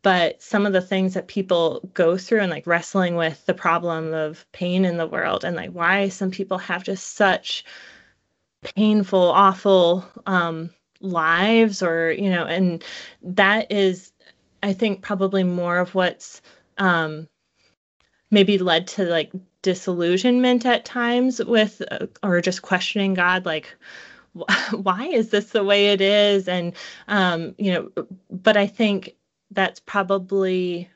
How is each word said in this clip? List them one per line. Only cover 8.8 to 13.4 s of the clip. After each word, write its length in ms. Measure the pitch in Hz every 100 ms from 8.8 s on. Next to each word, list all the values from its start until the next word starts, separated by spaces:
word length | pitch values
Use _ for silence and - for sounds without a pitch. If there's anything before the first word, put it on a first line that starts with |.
| 214 214 190 190 175
awful, 760 | 175 196 185 202 190 170 185 - - -
um, 440 | 185 170 160 165 _ _ _
lives 800 | 190 175 160 165 202 226 226 196
or, 300 | 180 165 165
you 180 | - 196
know, 140 | 180
and 380 | 165 185 185 165 - - - _
that 480 | 180 185